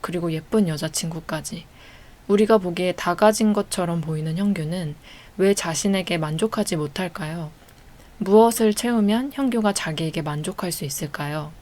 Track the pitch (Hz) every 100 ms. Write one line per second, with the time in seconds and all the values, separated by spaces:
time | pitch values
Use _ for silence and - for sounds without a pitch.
0 | - 175 170 160 160 220 190 151 160 -
1 | 165 160 - 156 143 165 - - - -
2 | - - - 202 214 220 180 175 180 175
3 | - 175 214 214 214 208 202 - 175 170
4 | 160 156 156 165 202 190 151 180 160 147
5 | - - - - 190 196 - 160 208 196
6 | 180 175 156 156 220 220 208 165 147 143
7 | 185 175 156 165 156 160 - - - -
8 | - - 190 208 226 226 220 208 240 233
9 | 202 220 269 269 269 233 214 196 - 151
10 | 160 151 151 147 156 - 185 165 143 -
11 | 151 - 147 151 151 160